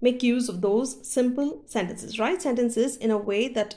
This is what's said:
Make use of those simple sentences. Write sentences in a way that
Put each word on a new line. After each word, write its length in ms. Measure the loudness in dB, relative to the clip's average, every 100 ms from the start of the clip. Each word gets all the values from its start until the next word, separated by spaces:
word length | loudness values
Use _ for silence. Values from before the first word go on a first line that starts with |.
Make 220 | 0 4
use 260 | 2 2 0
of 120 | 0
those 440 | 2 2 0 -6 -4
simple 540 | 0 0 0 -2 -4 -6
sentences. 520 | -4 -4 -6 -10 -2
Write 240 | -2 0
sentences 540 | 0 0 2 2 0 0
in 140 | 0
a 80 | 0
way 300 | 0 0 0
that 280 | -2 -4